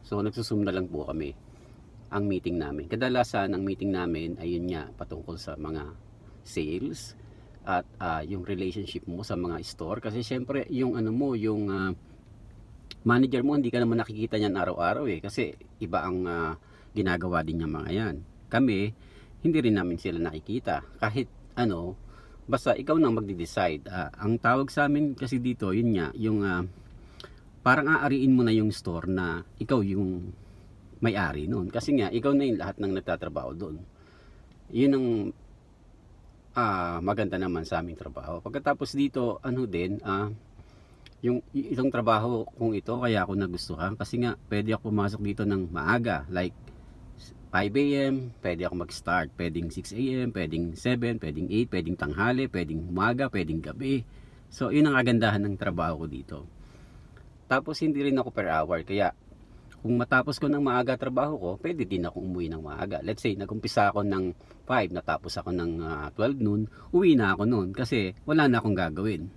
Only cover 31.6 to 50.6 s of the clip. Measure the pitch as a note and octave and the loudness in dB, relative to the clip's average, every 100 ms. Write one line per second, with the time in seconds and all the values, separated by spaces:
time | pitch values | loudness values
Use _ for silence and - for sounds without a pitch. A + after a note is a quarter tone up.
31.6 | F2+ A#2 A#2 C#3 G2 A2+ C#3 C#3 C#3 G#2+ | -2 -4 0 2 2 2 4 4 4 0
32.6 | F#2+ F#2+ G2+ F#2+ - E2+ E2 D2+ B1+ D#2 | -2 -4 -2 -2 -2 -4 -4 -6 -8 -8
33.6 | F2+ D#2 F#2+ - - - - - - - | -10 -10 -14 -20 -20 -20 -20 -20 -20 -20
34.6 | - A#2 C#3 C#3 B2+ A2+ G2 - - - | -6 2 4 4 2 0 -2 -6 -16 -20
35.6 | - - - - - - - - - - | -20 -20 -20 -20 -20 -20 -20 -20 -6 0
36.6 | A#2 F#2+ F2 E2+ F2+ G#2 G2+ F2+ F#2 E2 | 2 2 0 -2 0 0 0 0 0 -2
37.6 | D#2+ E2+ E2+ D#2+ D2+ C#2 C#2+ E2+ - C#3+ | -2 -2 -2 -8 -10 -10 -10 -10 -6 -4
38.6 | C#3+ C#3+ C#3 C#3 C#3 C3+ A#2+ G2+ - B2+ | 0 0 -2 0 0 2 -2 -2 -4 -2
39.6 | A#2+ F2 F2+ G#2 G#2 G2 G#2 G#2+ - - | -2 -2 -2 -4 -2 -2 -2 -6 -14 -20
40.6 | - - - - - - A#2+ B2 - C#3 | -20 -20 -20 -20 -20 -4 0 0 -2 -6
41.6 | - B2+ C3 B2+ A#2 A2 A#2 A#2 - - | -2 0 0 2 4 4 4 0 -4 -2
42.6 | A#2 G#2 - A#2+ B2 G#2+ F2+ F#2+ F#2+ F2 | 0 0 -2 -2 2 2 2 0 0 -4
43.6 | - D#2 F2+ A2 G2 A#2+ B2 - - G#2 | -6 -4 -4 -4 -4 0 0 -2 -4 -2
44.6 | G#2+ A2 A2+ G#2 G2+ G#2 G#2 G2+ G2+ G2 | 0 -2 0 0 0 -2 -4 -2 0 0
45.6 | F2+ E2 D2+ A#2+ A2+ D#2+ D2 F#2 F#2 - | 0 -2 2 2 2 -2 -2 -2 -2 -4
46.6 | - - - - - - - - - F#2+ | -20 -20 -20 -20 -20 -18 -20 -20 -2 0
47.6 | G2+ A2+ C#3+ C#3+ C#3 C3+ B2 - F#2+ E2+ | 2 2 2 2 2 0 -4 -6 -4 -2
48.6 | F2 F2+ E2 - - F2 D#2+ - E2+ D#2+ | -2 -4 -8 -8 -2 0 0 -4 -4 -2
49.6 | E2 E2+ - G2+ C3 B2+ B2 G2 D#2+ D#2+ | -6 -8 -10 -4 -2 0 -2 -2 -4 -2